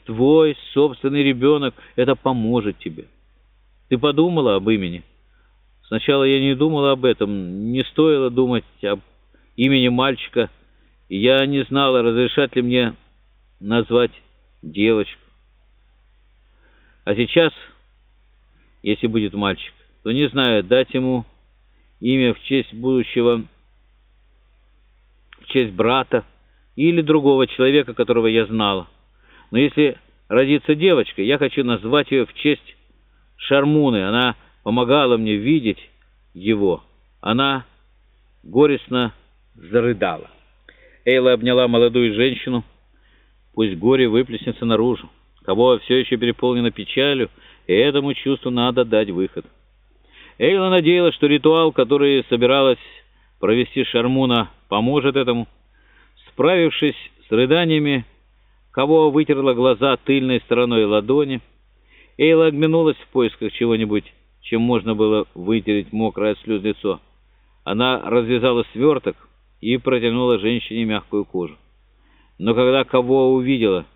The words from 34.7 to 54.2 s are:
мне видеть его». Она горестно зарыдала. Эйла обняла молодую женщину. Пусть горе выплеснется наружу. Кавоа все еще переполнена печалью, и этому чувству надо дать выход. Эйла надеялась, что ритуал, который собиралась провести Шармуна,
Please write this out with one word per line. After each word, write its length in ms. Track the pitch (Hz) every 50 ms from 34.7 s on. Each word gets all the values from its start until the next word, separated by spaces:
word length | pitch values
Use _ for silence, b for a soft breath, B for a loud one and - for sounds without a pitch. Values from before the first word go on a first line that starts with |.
| 110 123 123 120 135 147 143 127 120
мне 200 | 113 110 107 107
видеть 440 | 104 104 127 156 160 123 110 95 - - - _ _ _ _ _ _ _ _ _
его». 500 | 85 92 104 113 104 101 95 87 78 - _ _ _ _ _ _ _
Она 460 | - 98 110 123 139 139 135 131 120 - _ _ _ _ _ _ _ _ _ _ _ _ _ _ -
горестно 680 | - 90 123 147 147 143 123 - - 123 127 123 117 - _ _ _ _ _ _ _ _ _
зарыдала. 720 | 78 85 101 120 117 123 120 95 104 92 85 - - - _ _ _ _ _ _ _ b b b b b b b b
Эйла 280 | - 127 131 127 127 127
обняла 360 | 117 117 123 127 127 127 120
молодую 460 | 120 117 120 120 113 123 120 113 104
женщину. 500 | 107 120 135 123 113 - 131 127 120 113 - _ _ _ _ _ _ _ _ _ _ _ _ _ _ _ _ _
Пусть 220 | - 110 107 95
горе 320 | 82 90 117 131 131 127 117
выплеснется 560 | 104 117 127 123 117 107 - - 92 - 123
наружу. 460 | 117 113 107 113 123 120 - - - _ _ _ _ _ _ _
Кавоа 340 | - 95 104 120 127 127 107
все 160 | - - 123
еще 220 | 127 127 - 131
переполнена 540 | 113 120 120 113 - - 123 127 120 120 117
печалью, 600 | - - 101 - - 131 131 143 143 135 117 95 b b b b b b b
и 60 | - 90
этому 420 | 101 120 147 139 143 139 143 135
чувству 360 | - - 135 139 127 - 131
надо 340 | 123 120 120 123 120 127 123
дать 260 | 113 113 107 107 101
выход. 360 | 90 87 95 92 - - - - _ _ _ _ _ _ _ _ _ _ b b b b b b b -
Эйла 300 | 113 143 190 196 185 190
надеялась, 460 | 185 180 160 156 175 180 175 170 139
что 120 | - -
ритуал, 460 | 143 147 147 131 156 160 165 165 160 -
который 520 | - 131 113 143 143 143 143 139 135 117 -
собиралась 500 | 123 117 120 123 135 139 135 135 123 - - - - - - _ _ _ _ _ _ _
провести 440 | - 95 110 123 123 - - 139 123
Шармуна, 640 | - - 120 117 123 131 135